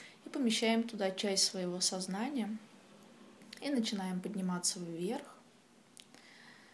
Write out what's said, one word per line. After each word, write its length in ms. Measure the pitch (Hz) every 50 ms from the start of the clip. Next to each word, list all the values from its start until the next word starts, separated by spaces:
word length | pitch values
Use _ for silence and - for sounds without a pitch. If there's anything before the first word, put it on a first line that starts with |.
| - - - - -
И 40 | -
помещаем 560 | - 294 262 226 220 - 240 220 226 226 226
туда 260 | 233 - 202 196 190
часть 320 | 185 - - 202 196 196
своего 380 | - - - 190 180 180 175 185
сознания 760 | 185 - 196 185 185 196 185 196 233 285 302 254 202 208 220 - - - - - - - - - - - - - - - - - - - - -
и 80 | - 277
начинаем 520 | 294 240 220 - 220 190 185 185 185 180
подниматься 580 | 180 185 208 190 185 180 180 175 175 - - 180
вверх. 480 | 175 170 165 165 175 196 254 285 - - - - - - - - - - - - - - - - - - - - - - - - - - - - - -